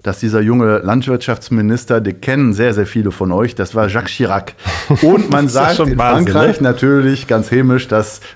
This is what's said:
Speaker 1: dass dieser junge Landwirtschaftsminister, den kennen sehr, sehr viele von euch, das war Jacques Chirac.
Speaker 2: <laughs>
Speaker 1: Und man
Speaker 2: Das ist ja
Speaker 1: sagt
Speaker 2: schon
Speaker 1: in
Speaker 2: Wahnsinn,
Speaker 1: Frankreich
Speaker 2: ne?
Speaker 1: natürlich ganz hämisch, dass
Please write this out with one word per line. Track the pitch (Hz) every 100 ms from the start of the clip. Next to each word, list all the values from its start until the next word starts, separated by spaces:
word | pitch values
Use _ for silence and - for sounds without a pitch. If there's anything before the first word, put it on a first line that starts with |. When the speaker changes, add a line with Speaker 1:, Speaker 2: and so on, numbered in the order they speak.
Speaker 1:
dass | 101 107
dieser | 110 110
junge | 107 123 110 107
Landwirtschaftsminister, | 92 127 131 123 131 113 - 113 104 120 - 113
den | 101 90
kennen | - 135 127
sehr, | 101 120
sehr | 104 95
viele | 113 98
von | - 92
euch, | 90 117
das | - 92 113
war | 104
Jacques | 113 95
Chirac. | - 110 98 - - - - -
Speaker 2:
<laughs> | 135
Speaker 1:
Und | 311 - -
man | 143 143
Speaker 2:
Das |
ist | 131
ja | 156
Speaker 1:
sagt | 170
Speaker 2:
schon | 147
Speaker 1:
in | 123
Speaker 2:
Wahnsinn, | 123 139 175
Speaker 1:
Frankreich | 156 185 -
Speaker 2:
ne? | 127
Speaker 1:
natürlich | 120 131 139 131 131 -
ganz | 110 107
hämisch, | 123 127 127 127
dass | 110 101 - -